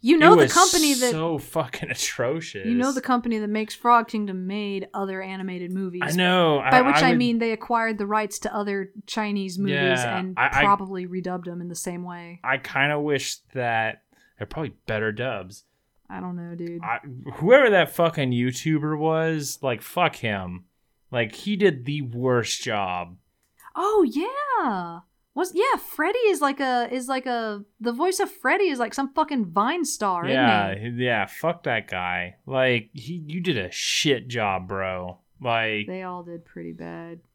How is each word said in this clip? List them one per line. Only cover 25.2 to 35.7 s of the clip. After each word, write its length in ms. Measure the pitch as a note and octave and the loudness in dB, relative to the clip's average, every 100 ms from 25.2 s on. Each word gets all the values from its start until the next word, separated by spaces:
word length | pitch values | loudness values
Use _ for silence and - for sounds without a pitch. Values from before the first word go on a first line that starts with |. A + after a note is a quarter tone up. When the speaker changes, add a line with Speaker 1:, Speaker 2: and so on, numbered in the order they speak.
| _ | _
Speaker 1:
Was, 180 | - F4+ | -6 -4
yeah, 220 | F4+ B4+ A#4 | 0 0 0
Freddy 400 | - - D#4+ A#4 | -4 -2 -2 2
is 220 | A4+ E4 | 2 2
like 180 | C#4+ C#4 | 0 0
a, 280 | C4+ B3 A#3 | 0 0 -2
is 160 | B3 B3 | -4 -4
like 160 | C4 C4 | -4 -2
a, 380 | A#3+ A3 G#3 G#3 _ | -4 -4 -8 -12 _
the 120 | A3+ | -6
voice 280 | A#3+ F4+ F#4+ | 0 0 0
of 100 | G4 | -4
Freddy 380 | - B3+ F4 G4 | -2 0 2 2
is 100 | C4+ | 0
like 140 | A3+ | -4
some 200 | - C#4 | -2 -4
fucking 320 | D#4+ D#4 C#4 F#3+ | 0 0 0 0
Vine 380 | E3 A3 F4 | 0 2 0
star, 440 | D#4 - G#3 F3 E3+ | -2 -2 -2 0 0
Speaker 2:
Yeah, 440 | C3 B2 G#2+ G2 | 4 6 4 2
Speaker 1:
isn't 100 | F#2+ | -2
he? 80 | A2+ A#2+ | -6 -2
Speaker 2:
he, 60 | B2 | 0
yeah, 200 | A2+ F#2+ | 0 -2
fuck 360 | - D#3+ E3+ | -4 -4 -4
that 240 | - A#2 - | -2 -4 -4
guy. 480 | F#2 F2+ F2+ F2+ - - | -6 -4 -4 -6 -10 -4
Like, 440 | C3 C3 A#2+ G#2+ | 2 4 2 -2
he, 300 | C#3+ A#2 F3 D3+ | -16 -12 -12 -8
you 140 | E3 | -6
did 160 | F3+ C3 | -2 -2
a 140 | F#2 | -4
shit 580 | - - - D#3 B2+ B2 | -6 -4 0 2 0 0
job, 400 | A#2+ G#2+ F#2 F#2 | -2 0 0 -2
bro. 500 | G2 F#2+ F#2 F2+ F#2 _ _ | -4 -4 -4 -8 -12 _ _
Like, 460 | C3 A#2 A2 | -2 0 0